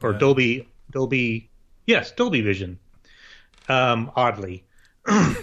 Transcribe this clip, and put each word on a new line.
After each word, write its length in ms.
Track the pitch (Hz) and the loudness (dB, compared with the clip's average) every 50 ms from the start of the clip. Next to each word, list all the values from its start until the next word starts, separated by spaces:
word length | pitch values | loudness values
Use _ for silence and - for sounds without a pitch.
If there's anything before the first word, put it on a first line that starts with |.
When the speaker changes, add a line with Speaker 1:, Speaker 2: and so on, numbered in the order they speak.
Speaker 1:
or 100 | - 113 | -4 -4
Speaker 2:
Yeah. 60 | 98 - | 0 2
Speaker 1:
Dolby, 500 | 143 135 139 131 127 117 120 131 - - - - - - | 4 4 4 4 2 0 0 -2 -6 -14 -20 -20 -20 -10
Dolby, 580 | - 135 131 117 135 127 123 117 113 113 - _ - - _ _ - _ - | -6 -4 -4 -2 -2 -2 -2 -2 -4 -6 -8 _ -20 -20 _ _ -20 _ 0
yes, 280 | 226 233 - - - | 2 2 2 0 -4
Dolby 300 | - - 247 247 170 120 | -4 -2 -2 0 0 0
Vision, 360 | 107 101 98 95 95 90 90 - _ _ _ - _ _ - - - - - - - _ _ _ - - | 0 0 -2 -2 -4 -12 -12 -16 _ _ _ -20 _ _ -20 -20 -20 -20 -20 -20 -20 _ _ _ -4 0
um, 440 | 131 127 127 123 117 113 117 139 - | 0 2 2 2 0 0 -2 -4 -2
oddly. 500 | 127 123 120 104 101 98 92 92 92 _ _ _ _ _ _ _ _ - | 0 0 0 0 -4 -10 -12 -12 -14 _ _ _ _ _ _ _ _ -2
<clears throat> 60 | - 208 214 170 - - - | 0 2 4 4 2 0 -4